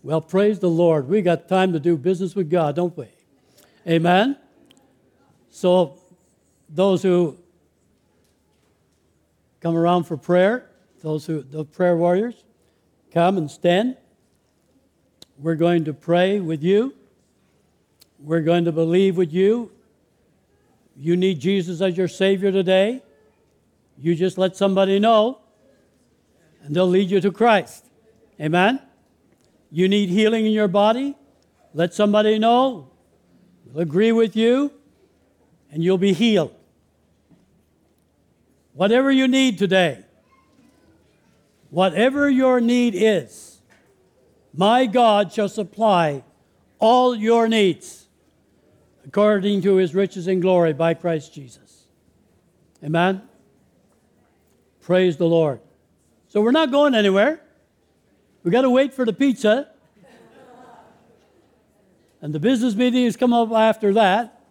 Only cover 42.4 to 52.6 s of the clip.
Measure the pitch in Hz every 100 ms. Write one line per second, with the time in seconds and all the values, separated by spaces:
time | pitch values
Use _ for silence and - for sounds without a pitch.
42.4 | 262 254 233 247 240 214 220 190 120 -
43.4 | - _ _ _ _ _ _ _ _ _
44.4 | _ 143 196 247 254 220 233 208 196 -
45.4 | 202 - 196 - 220 185 160 143 - _
46.4 | _ _ _ _ 220 247 254 240 214 233
47.4 | 226 226 196 156 - - _ _ _ _
48.4 | _ _ _ _ _ _ 143 196 208 208
49.4 | 196 202 185 190 185 175 196 190 175 185
50.4 | 185 180 170 143 165 165 175 160 147 -
51.4 | 131 - _ _ _ _ _ _ _ _
52.4 | _ _